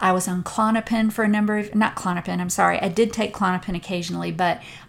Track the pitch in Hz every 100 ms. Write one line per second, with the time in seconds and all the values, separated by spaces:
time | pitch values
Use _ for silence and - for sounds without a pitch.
0 | 185 185 180 180 175 - 220 226 - 233
1 | 220 214 214 208 208 214 208 214 214 -
2 | 190 175 175 180 180 - 196 175 190 170
3 | 226 220 208 - 190 180 - 175 - 180
4 | 175 175 170 165 180 165 - -